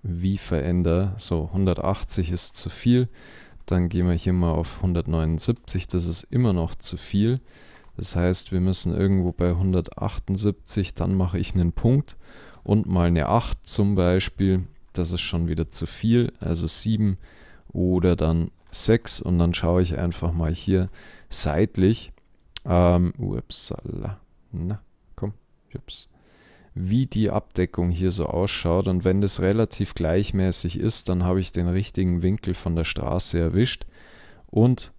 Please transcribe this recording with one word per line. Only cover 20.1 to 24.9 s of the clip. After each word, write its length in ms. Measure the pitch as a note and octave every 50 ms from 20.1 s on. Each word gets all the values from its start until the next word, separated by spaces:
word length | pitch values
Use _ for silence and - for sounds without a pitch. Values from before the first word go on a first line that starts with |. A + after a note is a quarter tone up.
| E2+ - - E2+
mal 220 | E2 E2 E2 D#2 D#2+
hier 360 | - - F#2+ F#2+ F#2 F#2 F#2+ - - - - - - - -
seitlich, 840 | - - - - D2 D#2+ G#2+ A2 - - F#2 G2 A2+ - - - - _ _ _ - _ _ _ _ - -
ähm, 480 | - F2+ F2 F2+ F2 F2+ F2 F2 F2 - -
upsala, 1000 | - - G1+ - - _ - - - - - - - - - - - G2+ G2 F#2+ - _ _ _ _ _
na, 280 | - - E2 F2+ G#2 G#2 - _